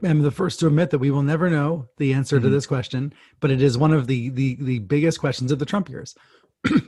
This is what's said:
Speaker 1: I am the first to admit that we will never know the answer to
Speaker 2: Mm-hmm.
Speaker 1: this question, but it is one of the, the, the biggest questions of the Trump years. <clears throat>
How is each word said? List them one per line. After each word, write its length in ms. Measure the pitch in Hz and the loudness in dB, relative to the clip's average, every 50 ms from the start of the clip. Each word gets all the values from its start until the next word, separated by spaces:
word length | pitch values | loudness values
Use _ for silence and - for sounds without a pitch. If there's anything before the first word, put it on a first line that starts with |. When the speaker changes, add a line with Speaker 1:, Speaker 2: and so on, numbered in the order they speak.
Speaker 1:
I 60 | 196 | 0
am 160 | 175 156 151 147 | 2 2 2 2
the 80 | 143 | 0
first 280 | - - 190 170 - - | 0 -2 -4 -4 -2 0
to 60 | 165 | 2
admit 220 | 156 147 156 175 165 | 2 4 4 2 2
that 80 | 156 | 0
we 140 | 131 131 143 | 0 0 0
will 100 | 135 143 | 0 0
never 300 | 139 143 160 156 185 180 | 0 0 0 0 0 0
know 360 | 160 147 143 156 170 156 120 - _ | 2 0 0 0 -2 -4 -8 -12 _
the 160 | - 147 135 131 | -4 -2 0 0
answer 260 | 135 131 - 143 131 | 0 0 0 0 2
to 60 | 117 | 2
Speaker 2:
Mm-hmm. 60 | 139 139 | 2 2
Speaker 1:
this 100 | 143 - | 0 0
question, 480 | - 143 127 117 - - 127 139 147 - - - _ _ _ | -2 -4 -4 -4 -4 -6 -6 -6 -6 -10 -14 -20 _ _ _
but 120 | 156 139 | 0 0
it 100 | 135 127 | 2 4
is 160 | 143 139 117 | 4 2 4
one 160 | 123 151 156 160 | 4 4 4 4
of 140 | 147 123 | 4 2
the, 220 | 123 135 120 117 135 | 0 0 -2 -2 -4
the, 260 | 127 127 135 131 123 123 | -2 -2 -2 -2 -2 -4
the 200 | 139 127 127 113 | -4 -4 -4 -4
biggest 400 | 101 92 147 147 160 165 156 - | -2 -2 0 2 2 0 0 0
questions 320 | - 139 - - 127 123 | -4 -4 -2 -4 -2 -2
of 80 | 151 131 | -2 -2
the 60 | 147 | -2
Trump 200 | - 202 208 180 | -4 -4 -4 -4
years. 280 | - 120 - - - - _ _ _ _ _ _ _ _ _ - | -6 -10 -14 -16 -16 -20 _ _ _ _ _ _ _ _ _ -4
<clears throat> 60 | - 311 - - | -2 0 -2 -2